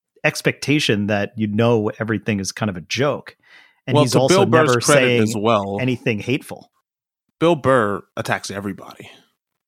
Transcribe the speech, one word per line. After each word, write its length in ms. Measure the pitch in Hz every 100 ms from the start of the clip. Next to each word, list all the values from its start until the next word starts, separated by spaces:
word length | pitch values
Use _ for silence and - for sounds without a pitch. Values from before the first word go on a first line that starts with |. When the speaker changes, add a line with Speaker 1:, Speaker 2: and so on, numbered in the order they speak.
| _ _
Speaker 1:
expectation 800 | 156 - - - - 151 - 104 101
that, 260 | 104 104 113
you 100 | 107
know, 440 | 104 117 117 107 -
everything 400 | 110 107 - 104
is 100 | 95
kind 180 | - 107
of 80 | 90
a 40 |
joke. 560 | 78 110 143 113 - - _ - _ _ -
And 80 |
Speaker 2:
Well, 80 | 143
Speaker 1:
he's 100 | 135
Speaker 2:
to 60 | 123
Speaker 1:
also 200 | 135 185
Speaker 2:
Bill 80 | 190
Burr's 220 | 156 151
Speaker 1:
never 100 | 120
Speaker 2:
credit 200 | - 143 127
Speaker 1:
saying 160 | 120
Speaker 2:
as 140 | 110 107
well, 420 | 107 110 98 98
Speaker 1:
anything 380 | 127 120 - 107
hateful. 540 | 101 147 - - - _ _ _ _ _ _ _
Speaker 2:
Bill 160 | 165
Burr 480 | 165 127 131 104 98 - -
attacks 340 | 113 98 -
everybody. 580 | 98 101 90 - - - - _ _ _ _